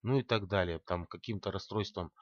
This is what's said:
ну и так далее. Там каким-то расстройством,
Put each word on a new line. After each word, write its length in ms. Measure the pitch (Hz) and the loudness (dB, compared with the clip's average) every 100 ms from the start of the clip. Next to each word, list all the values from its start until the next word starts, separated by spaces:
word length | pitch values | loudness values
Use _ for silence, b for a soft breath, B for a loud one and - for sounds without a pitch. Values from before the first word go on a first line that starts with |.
ну 160 | 110 135 | 0 2
и 60 | |
так 240 | - 113 92 | 4 0 2
далее. 320 | 98 87 82 | 2 2 0
Там 260 | - 87 85 | -2 -2 -4
каким-то 460 | 87 - 101 101 | -8 -6 -4 -2
расстройством, 600 | 95 - 107 95 95 82 _ | -4 -2 -2 -2 -4 -6 _